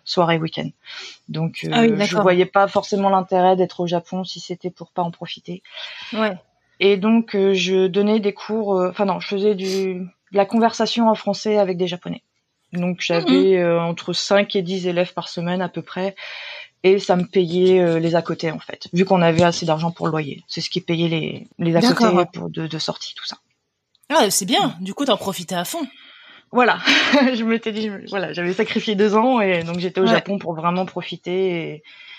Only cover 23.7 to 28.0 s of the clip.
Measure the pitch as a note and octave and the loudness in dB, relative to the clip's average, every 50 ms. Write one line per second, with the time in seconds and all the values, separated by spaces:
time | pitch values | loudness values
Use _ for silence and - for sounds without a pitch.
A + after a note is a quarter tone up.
23.7 | _ _ _ _ _ _ _ - C#4+ D#4+ - G3 - - G3 F3+ C4+ F#4+ F#4+ C4 | _ _ _ _ _ _ _ 0 2 2 2 2 2 -2 -2 0 0 0 0 0
24.7 | E3 E3 F#3+ F#3 G3+ - C#4+ C4 G#3 F#3+ - G3 F#3 - F3 - F#3+ F3 F3 - | -4 -6 -10 -10 -6 -4 0 0 0 0 0 -6 -6 -8 -8 -6 -6 -6 -4 -6
25.7 | - E4+ D4 - - _ - - - - - - - - _ - - A#3+ B3 G#3+ | -6 -8 -8 -8 -10 _ -20 -20 -20 -20 -20 -20 -20 -20 _ -2 2 2 4 4
26.7 | - F3+ - - - - - - A#3 C#4+ C4 C4 B3+ A3 A3+ A3+ A3+ A3+ A3+ A3+ | 2 0 0 0 2 2 2 4 4 4 4 4 2 0 0 0 0 0 -2 -4
27.7 | G#3 G#3+ A3 G#3+ G3+ F#3+ | -4 -4 -6 -6 -6 -8